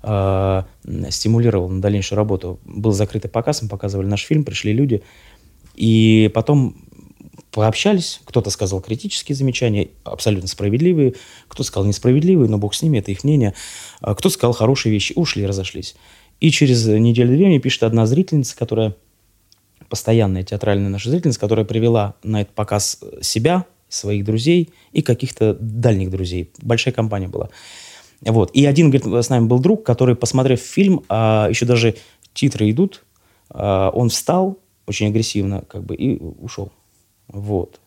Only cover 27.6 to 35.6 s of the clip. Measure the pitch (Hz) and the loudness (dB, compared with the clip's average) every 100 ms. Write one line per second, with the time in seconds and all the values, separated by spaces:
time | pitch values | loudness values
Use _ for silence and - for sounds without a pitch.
27.6 | - - - - - _ 113 113 - 135 | -20 -20 -20 -20 -20 _ 0 2 2 2
28.6 | 143 139 160 135 110 107 117 127 113 123 | 4 4 4 4 0 -2 0 2 2 4
29.6 | 151 214 - 120 127 117 120 131 131 123 | 2 0 0 2 2 2 0 0 2 0
30.6 | - - 202 180 - 110 110 110 104 117 | -2 0 2 2 0 0 2 2 2 0
31.6 | 120 123 117 - - _ _ - 143 98 | 2 2 2 -2 -14 _ _ -2 -2 0
32.6 | 104 117 196 - _ _ _ _ _ - | 0 2 -2 -2 _ _ _ _ _ -6
33.6 | 101 95 95 - 120 - - 180 190 190 | 0 2 2 2 0 0 0 0 0 -4
34.6 | _ _ - 110 104 107 110 104 98 98 | _ _ -10 -2 0 0 -2 -2 -4 -4